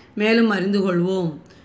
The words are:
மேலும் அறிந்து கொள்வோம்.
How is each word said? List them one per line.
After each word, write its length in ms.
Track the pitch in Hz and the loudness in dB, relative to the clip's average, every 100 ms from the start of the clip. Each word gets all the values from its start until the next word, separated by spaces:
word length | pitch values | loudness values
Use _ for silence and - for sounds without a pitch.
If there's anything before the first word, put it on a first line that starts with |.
| - | -14
மேலும் 360 | - 214 233 226 | -4 2 2 2
அறிந்து 300 | 196 185 202 | 0 -2 0
கொள்வோம். 600 | 190 175 180 190 170 147 - - | 0 0 0 -2 -4 -6 -16 -20